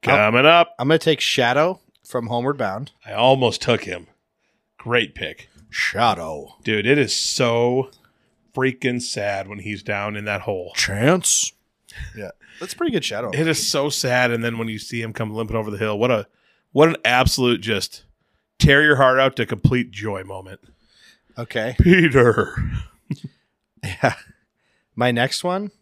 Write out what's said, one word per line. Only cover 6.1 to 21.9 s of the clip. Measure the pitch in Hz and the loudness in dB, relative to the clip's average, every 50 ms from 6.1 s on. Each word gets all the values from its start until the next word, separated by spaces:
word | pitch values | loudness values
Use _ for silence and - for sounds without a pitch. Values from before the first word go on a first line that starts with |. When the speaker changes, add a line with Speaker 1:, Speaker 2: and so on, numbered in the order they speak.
| 101 87 82 80 80 73 69 - - _ | 0 -2 -6 -10 -10 -12 -14 -16 -20 _
Speaker 2:
Dude, | _ - 110 104 101 | _ -4 -4 -2 0
it | 117 139 147 | 0 2 2
is | 131 107 - | 0 -2 -2
so | - - - - - 135 117 117 117 120 123 127 131 135 - _ _ _ _ _ _ _ _ _ _ _ _ _ | -6 -6 -6 -2 -2 0 0 0 0 0 0 0 -2 -4 -6 _ _ _ _ _ _ _ _ _ _ _ _ _
freaking | - 131 131 131 127 - 131 123 123 | -2 -2 -2 -2 -2 -6 -4 -4 -4
sad | 120 - - 113 101 101 101 98 98 95 | -8 -8 -8 -6 -6 -4 -4 -6 -8 -10
when | 104 101 | -14 -14
he's | 95 104 104 98 | -10 -10 -12 -10
down | - - 104 101 101 107 104 | -8 -8 -6 -6 -6 -8 -8
in | 104 104 | -8 -8
that | 104 101 98 | -6 -8 -6
hole. | - - 101 92 87 90 - | -6 -6 -6 -6 -8 -10 -6
Speaker 1:
Chance. | - - - 98 101 113 143 180 185 - - - - - - _ _ _ _ _ _ _ _ - - - - - | -4 -4 -4 -2 0 2 2 2 2 0 0 -2 -2 -2 -4 _ _ _ _ _ _ _ _ -16 -14 -14 -14 -12
Yeah. | 107 104 92 - _ _ _ - - | -14 -14 -14 -16 _ _ _ -18 -16
That's | - 185 - | -14 -14 -8
a | |
pretty | - 349 339 | -6 -4 -2
good | 240 190 - | -2 -2 -4
Shadow. | - 104 104 123 110 | -4 -6 -6 -6 -6
Speaker 2:
It | 92 139 160 165 | -2 -2 0 0
is | 156 - - | 0 -2 -2
so | - - 147 139 147 | -2 -2 -2 -2 -2
sad, | 139 - - 131 123 123 123 120 | -4 -4 -2 0 0 2 2 0
and | 117 117 117 | 0 -2 -4
then | 117 117 113 | -4 -4 -4
when | 113 113 | -6 -8
you | 110 104 | -8 -10
see | - - - 117 | -12 -10 -10 -8
him | 113 110 | -8 -8
come | 110 - 117 107 107 | -8 -8 -8 -6 -6
limping | 110 113 107 110 | -8 -8 -4 -4
over | 110 110 110 | -4 -4 -4
the | 104 98 | -6 -4
hill, | 110 107 107 101 | -4 -4 0 0
what | 113 123 | 2 2
a, | 123 107 98 _ _ _ _ _ _ _ _ _ | 2 0 -2 _ _ _ _ _ _ _ _ _
what | _ 135 151 165 | _ 4 4 4
an | 165 - _ | 4 0 _
absolute | 113 123 127 131 - - - 127 123 120 92 | 2 4 4 4 2 2 2 2 2 0 0
just | 98 110 113 101 - - - - _ _ _ _ _ _ _ _ _ _ _ _ | -2 -4 -4 -4 -6 -8 -12 -18 _ _ _ _ _ _ _ _ _ _ _ _
tear | - 147 139 143 | 4 6 6 6
your | 151 151 147 | 6 6 6
heart | 131 135 127 127 131 | 6 6 4 6 4
out | 135 135 131 | 4 2 2
to | - 113 | -2 -4
complete | - 131 104 - - 127 127 120 - | -4 -4 0 0 2 2 2 -2 -4
joy | 95 98 104 110 101 95 | -8 -10 -8 -8 -8 -8
moment. | 95 95 98 95 95 92 95 - _ _ _ _ _ _ _ _ _ - _ _ _ _ _ - | -10 -12 -14 -16 -14 -16 -20 -20 _ _ _ _ _ _ _ _ _ -20 _ _ _ _ _ -14
Speaker 1:
Okay. | 120 - - 120 107 113 - - | -12 -8 -6 -6 -6 -6 2 4
Speaker 2:
Peter. | - 175 | 6 8